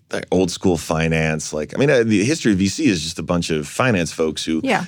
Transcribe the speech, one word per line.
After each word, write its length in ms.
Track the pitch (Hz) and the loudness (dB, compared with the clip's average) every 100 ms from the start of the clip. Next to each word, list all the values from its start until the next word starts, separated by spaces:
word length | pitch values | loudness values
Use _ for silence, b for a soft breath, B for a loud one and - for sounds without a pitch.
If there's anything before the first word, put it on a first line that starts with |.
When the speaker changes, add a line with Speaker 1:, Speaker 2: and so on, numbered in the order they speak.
| - | -10
Speaker 1:
the 140 | - - | -10 -2
old 180 | 90 90 | 0 0
school 260 | - 98 82 | 0 0 0
finance. 760 | - 82 82 80 78 78 - | 0 0 0 0 0 -2 -4
Like, 220 | 76 76 - | -6 -4 0
I 20 | |
mean, 140 | 139 | 2
uh, 100 | 131 | 4
the 200 | 113 101 110 | 4 2 2
history 260 | 165 117 | 2 2
of 40 | 95 | 2
V 100 | 98 | 2
C 180 | - 151 | 2 2
is 160 | 87 | 0
just 160 | 80 - | -2 -6
a 40 | |
bunch 280 | 82 87 85 | -2 -2 -2
of 160 | 78 73 | -4 -4
finance 440 | - 127 95 82 | -2 0 2 0
folks 320 | - 80 76 | -2 -2 -2
who 160 | - 80 | -4 -2
Speaker 2:
Yeah. 220 | 262 90 | 0 -2